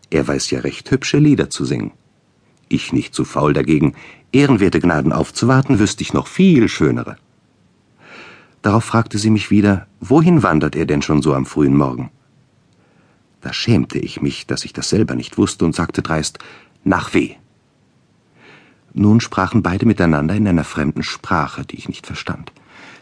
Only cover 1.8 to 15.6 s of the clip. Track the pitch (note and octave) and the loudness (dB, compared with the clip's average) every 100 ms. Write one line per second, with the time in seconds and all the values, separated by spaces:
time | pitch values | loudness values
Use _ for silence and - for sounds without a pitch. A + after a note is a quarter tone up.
1.8 | G1+ - _ _ _ _ _ _ - - | -6 -12 _ _ _ _ _ _ -6 -4
2.8 | - - - - C2+ C#2 D2 D2 D2+ D#2 | -2 -4 -4 -6 -6 -2 0 0 2 2
3.8 | D2 - - - _ C3 C#3+ A#2 F#2+ - | 0 -4 -14 -20 _ 2 4 4 2 2
4.8 | F2 D#2 C#2 C#2+ D#2+ - A#2 C3 C3+ A#2 | 2 2 0 0 -2 -2 2 2 2 2
5.8 | G2+ - - - - - F#3+ D3+ G#2+ - | 2 -2 -4 -4 -4 2 4 6 4 2
6.8 | D2+ A#1+ A1 G#1 _ _ _ _ _ _ | 0 0 -6 -14 _ _ _ _ _ _
7.8 | _ _ - - - - _ _ G#2+ G#2 | _ _ -20 -20 -20 -20 _ _ 0 0
8.8 | - A2+ A2+ G#2+ A2 A2 - G2+ G2+ G2 | 2 0 -2 -2 0 0 2 2 4 2
9.8 | - _ - C#3+ E3 E3+ G2+ D#2 D2+ D2+ | -2 _ 0 4 6 4 4 2 0 -2
10.8 | D#2 D2 - D2+ C#2+ C2+ C2 - C#2+ C#2 | -2 -2 0 0 2 0 -2 0 2 4
11.8 | C#2 B1 B1+ - _ _ _ _ _ _ | 2 -2 -10 -16 _ _ _ _ _ _
12.8 | _ _ _ _ _ _ - - - G#2 | _ _ _ _ _ _ -12 -6 0 0
13.8 | - - - - C#2+ - - - - - | 0 -6 -8 -6 -6 -6 -8 -8 -8 -10
14.8 | - - A2+ B1 - - G2+ - | -2 0 0 -4 -6 -2 -2 0